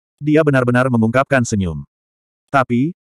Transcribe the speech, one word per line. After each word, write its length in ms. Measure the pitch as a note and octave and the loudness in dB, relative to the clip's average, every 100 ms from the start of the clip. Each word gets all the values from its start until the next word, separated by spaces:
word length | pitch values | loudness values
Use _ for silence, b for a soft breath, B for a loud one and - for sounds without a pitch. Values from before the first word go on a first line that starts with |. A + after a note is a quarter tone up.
| _ - | _ -8
Dia 240 | D3 D3+ | 0 2
benar-benar 480 | D3+ C3+ B2 B2 C3 | 2 0 2 0 0
mengungkapkan 560 | A#2 A2 B2 - C#3 A#2 | 0 0 0 0 0 0
senyum. 400 | G#2+ F2+ D2 C#2+ _ _ _ _ _ _ | -2 -4 -6 -14 _ _ _ _ _ _
"Tapi, 460 | C#3 B2+ A#2+ D3+ - _ | -2 0 -2 -2 -6 _